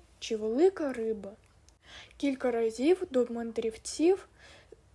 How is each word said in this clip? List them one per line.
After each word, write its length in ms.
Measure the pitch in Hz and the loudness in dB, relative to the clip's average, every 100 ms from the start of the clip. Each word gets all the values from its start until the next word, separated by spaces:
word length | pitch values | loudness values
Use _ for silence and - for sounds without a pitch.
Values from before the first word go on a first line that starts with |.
| - _ | -8 _
чи 160 | - 220 | -6 -4
велика 560 | 214 240 370 370 294 | -2 4 4 4 -2
риба. 380 | 247 220 214 196 208 _ _ _ _ - - - - | -4 -4 -4 -8 -16 _ _ _ _ -20 -20 -20 -4
Кілька 340 | 285 262 254 | -2 0 -2
разів 520 | 233 226 220 269 359 359 | 0 0 2 2 2 2
до 160 | 254 240 | 0 0
мандрівців 1000 | 233 233 226 226 220 - - 320 381 - _ - - - - _ | -2 -6 -4 -4 -6 -8 2 4 4 0 _ -20 -20 -20 -20 _